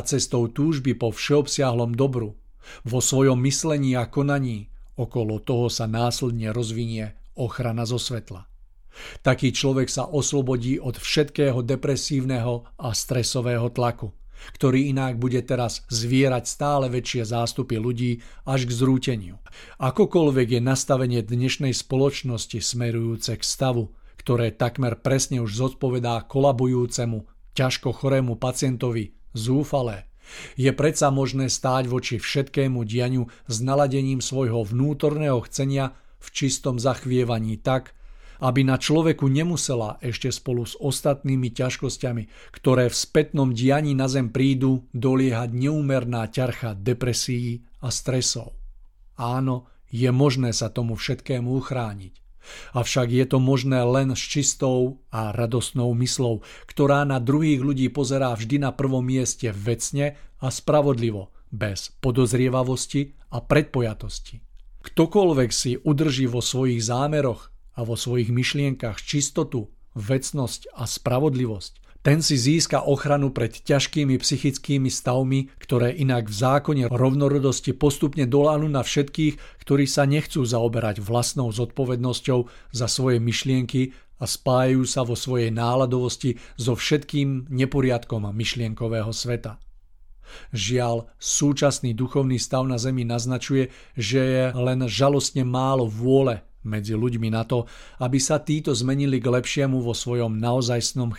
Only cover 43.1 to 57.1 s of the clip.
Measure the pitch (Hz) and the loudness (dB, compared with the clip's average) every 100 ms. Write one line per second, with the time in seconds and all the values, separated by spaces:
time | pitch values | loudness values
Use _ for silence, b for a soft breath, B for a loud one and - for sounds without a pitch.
43.1 | 160 151 151 135 117 131 143 151 135 135 | 2 2 2 2 4 4 4 2 2 2
44.1 | 135 120 127 135 131 131 131 - 123 131 | 0 0 2 2 4 2 2 -2 -2 2
45.1 | 131 131 117 117 120 139 156 143 135 120 | 2 2 0 -2 -2 0 0 0 0 0
46.1 | 120 110 - 127 - 117 98 104 123 123 | -2 -2 -2 -2 -2 -6 -4 -2 0 0
47.1 | 113 - 123 120 120 - - 123 - - | -2 -2 -2 -4 -6 -10 -10 -8 -6 -2
48.1 | 131 123 120 113 - - - - _ - | -2 0 -4 -8 -14 -16 -18 -20 _ -20
49.1 | - 120 127 131 127 b b b 117 123 | -8 -4 -2 -2 -2 b b b 0 2
50.1 | 127 143 131 123 107 110 - 117 110 - | 4 4 4 0 0 -2 -4 -4 -4 -4
51.1 | 127 - 127 120 131 131 127 113 101 95 | -6 -4 -4 0 -2 -2 -4 -4 -8 -14
52.1 | - - - B B B 127 117 135 120 | -18 -20 -20 B B B -4 0 0 2
53.1 | 123 127 135 127 135 135 131 120 131 135 | 2 4 4 4 4 2 2 2 2 2
54.1 | 127 - 147 135 - 135 127 127 139 - | -2 -4 0 0 0 0 2 0 -2 -8
55.1 | 113 110 101 117 120 - 131 120 117 123 | -6 -4 -2 0 0 -2 -2 0 2 0
56.1 | - 123 110 B B B - 139 143 143 | 0 0 -2 B B B 0 4 4 2